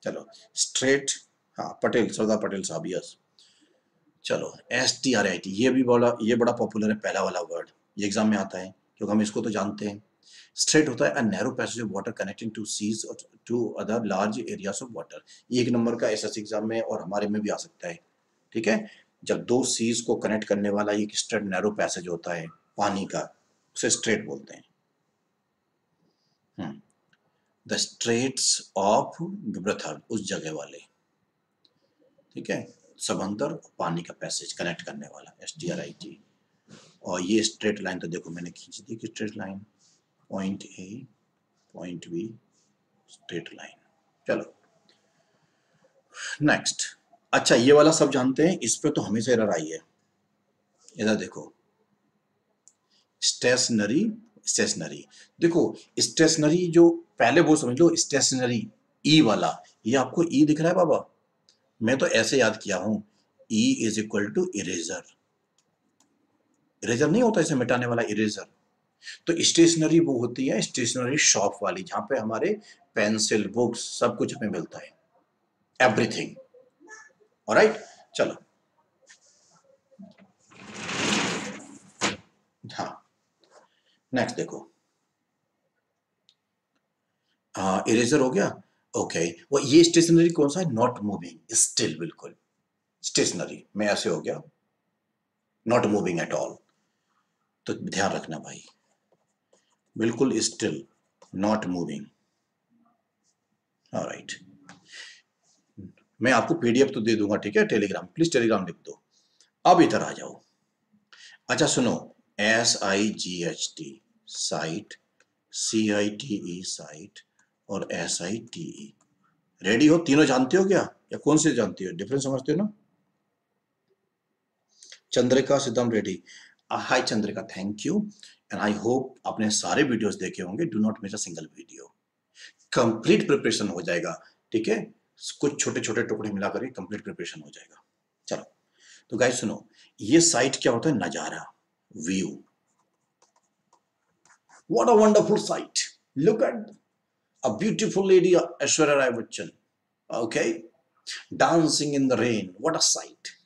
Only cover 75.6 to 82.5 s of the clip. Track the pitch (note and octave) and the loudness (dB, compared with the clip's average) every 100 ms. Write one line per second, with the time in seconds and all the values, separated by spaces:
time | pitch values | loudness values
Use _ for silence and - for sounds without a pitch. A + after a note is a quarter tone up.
75.6 | _ _ B2+ A2+ A2+ - - - - - | _ _ 4 4 0 -2 -8 -10 -20 -20
76.6 | _ _ - - - _ _ _ - A#2 | _ _ -20 -20 -20 _ _ _ 0 4
77.6 | G#3+ - - - - - - - _ _ | 4 2 -10 -20 -18 -2 -2 -2 _ _
78.6 | _ _ _ _ _ - _ _ _ _ | _ _ _ _ _ -20 _ _ _ _
79.6 | _ _ _ _ - _ _ _ _ - | _ _ _ _ -20 _ _ _ _ -20
80.6 | - - - - - G#3 F#3 F3+ - - | -18 -14 -10 -4 -2 0 -2 -4 -8 -14
81.6 | - - - _ - - _ _ _ | -18 -20 -20 _ -4 -4 _ _ _